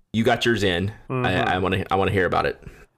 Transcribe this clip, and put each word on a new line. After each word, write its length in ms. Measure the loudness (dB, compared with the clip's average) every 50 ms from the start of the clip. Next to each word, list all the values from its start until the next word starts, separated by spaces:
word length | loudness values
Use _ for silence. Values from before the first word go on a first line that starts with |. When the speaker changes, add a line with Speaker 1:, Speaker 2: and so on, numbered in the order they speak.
| _ _ -2
Speaker 1:
you 100 | 0 2
got 220 | 2 2 2 2
yours 180 | 0 2 2 2
in. 240 | 0 0 0 -2 -4 -6 -10 -10 -8
Speaker 2:
Mm-hmm. 160 | -6 -2 -2
Speaker 1:
I, 300 | 0 0 0 0 0 0
I 20 | 0
wanna, 260 | 0 0 0 -2 -2 -2
I 60 | 0
wanna 160 | 0 0 2
hear 140 | 2 2 0
about 200 | 2 0 0 -2
it. 160 | -2 -4 -6 -12 -20 -20 -20 -20 _ _